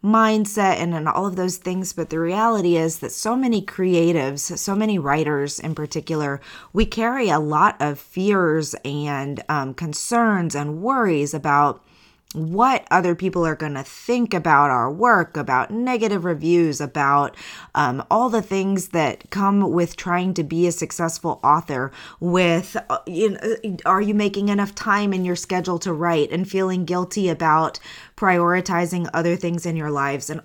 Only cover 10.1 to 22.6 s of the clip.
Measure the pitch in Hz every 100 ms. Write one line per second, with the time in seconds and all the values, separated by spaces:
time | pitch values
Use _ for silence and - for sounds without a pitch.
10.1 | 233 226 196 165 143 147 156 214 262 214
11.1 | 156 143 151 151 143 147 - _ _ _
12.1 | _ - 156 160 185 254 254 - 180 180
13.1 | 170 190 185 165 151 151 139 - - -
14.1 | 247 233 185 156 143 143 127 120 160 240
15.1 | 208 160 151 139 127 - 220 254 247 220
16.1 | 202 175 156 156 175 165 139 147 151 139
17.1 | 143 143 - - - - - 143 131 -
18.1 | 214 247 220 - 196 190 190 175 175 147
19.1 | - - 196 196 202 190 170 170 - 185
20.1 | 180 185 175 147 165 175 165 156 - 165
21.1 | - 165 123 139 185 - 131 131 - -
22.1 | - 175 180 175 170